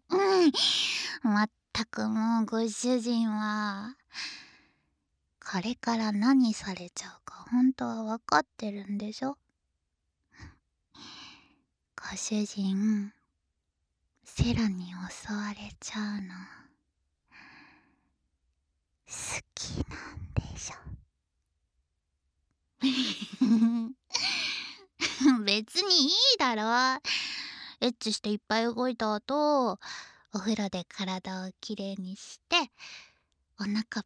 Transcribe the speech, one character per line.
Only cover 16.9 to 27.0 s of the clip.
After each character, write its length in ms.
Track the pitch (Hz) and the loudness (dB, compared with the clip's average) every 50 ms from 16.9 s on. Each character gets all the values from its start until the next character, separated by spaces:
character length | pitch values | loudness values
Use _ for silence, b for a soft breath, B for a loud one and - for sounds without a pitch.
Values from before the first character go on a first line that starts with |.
| _ _ _ _ _ _ _ b b b b b b b b b b b b b b b b b b _ _ _ _ _ _ _ _ _ _ _ _ _ _ _ _ _ _ | _ _ _ _ _ _ _ b b b b b b b b b b b b b b b b b b _ _ _ _ _ _ _ _ _ _ _ _ _ _ _ _ _ _
好 80 | - - - - - - - - _ - | -16 -14 -10 -8 -6 -8 -8 -8 _ -12
き 320 | - - - - - - - | -10 -10 -6 -4 -4 -4 -4
な 260 | - - - - - | -6 -14 -14 -12 -12
ん 180 | - - - - | -12 -10 -4 -4
で 240 | - - - - | -4 -4 -4 -12
し 140 | - - - | -10 -10 -12
ょ？ 40 | - - - - - - - _ _ _ _ _ _ _ _ _ _ _ _ _ _ _ _ _ _ _ _ _ _ _ _ _ _ _ _ _ _ _ _ _ _ - | -12 -12 -14 -14 -14 -16 -16 _ _ _ _ _ _ _ _ _ _ _ _ _ _ _ _ _ _ _ _ _ _ _ _ _ _ _ _ _ _ _ _ _ _ 0
<laughs> 1120 | - 269 254 262 254 220 - - 208 - - - 262 208 226 220 226 233 233 233 226 226 262 _ _ - B B B B B B B B B B B B B B B B _ - 320 - - - 262 285 262 233 208 | 0 2 2 2 0 0 -2 -6 -8 -8 0 2 4 6 6 6 6 4 4 2 -2 -4 -8 _ _ -4 B B B B B B B B B B B B B B B B _ -4 -4 -4 0 4 4 4 4 4 4
別 360 | 202 202 214 220 - - 349 | 2 2 2 0 -2 -2 -2
に 240 | 381 403 359 339 262 | 2 4 4 4 4
い 20 | |
い 40 | 294 359 427 508 554 508 | 4 4 4 4 4 4
だ 180 | - 302 254 233 | 4 4 2 2
ろ。 460 | 214 214 226 233 247 254 262 262 269 | 2 0 2 2 4 4 2 2 0